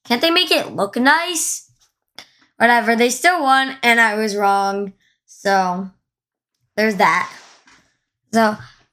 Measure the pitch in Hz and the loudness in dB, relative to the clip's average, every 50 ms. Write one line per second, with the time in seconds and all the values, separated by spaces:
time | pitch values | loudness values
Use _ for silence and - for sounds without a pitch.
0 | _ - 240 240 320 330 339 370 359 330 370 302 - - - 156 190 196 - 240 | _ -4 -2 0 0 2 2 2 0 0 0 -2 -2 -4 -4 -6 -4 -4 -2 0
1 | 247 277 302 320 339 359 349 311 - - - - - _ _ _ _ _ _ _ | 2 2 2 2 0 -4 -6 -6 -6 -6 -8 -10 -12 _ _ _ _ _ _ _
2 | _ _ _ - - _ _ _ _ _ _ - 226 233 240 233 214 220 233 226 | _ _ _ -20 -20 _ _ _ _ _ _ 0 2 2 2 2 2 0 0 2
3 | 240 247 240 - - 339 359 339 285 262 262 269 269 262 262 - - 240 233 233 | 2 0 0 0 0 0 0 2 2 2 2 2 2 -2 -6 -4 0 0 2 4
4 | 226 220 208 214 220 214 202 202 208 196 196 196 196 196 196 202 202 196 - _ | 2 2 2 -2 -4 -4 -2 0 0 2 2 2 0 -2 -4 -4 -6 -8 -12 _
5 | _ _ _ _ _ _ - - - 202 196 190 190 180 180 180 196 190 _ _ | _ _ _ _ _ _ -16 -6 -2 0 0 2 0 0 -2 -6 -8 -12 _ _
6 | _ _ _ _ _ _ _ _ _ _ _ _ _ _ - - 214 220 208 185 | _ _ _ _ _ _ _ _ _ _ _ _ _ _ -4 -2 -2 0 0 2
7 | 196 160 165 180 - - - - - - - _ _ _ _ _ _ _ _ _ | 2 2 2 0 -4 -6 -12 -20 -20 -20 -20 _ _ _ _ _ _ _ _ _
8 | _ _ _ _ _ - - 226 226 214 214 - - - - _ _ _ | _ _ _ _ _ -4 -2 0 0 0 -2 -6 -12 -20 -20 _ _ _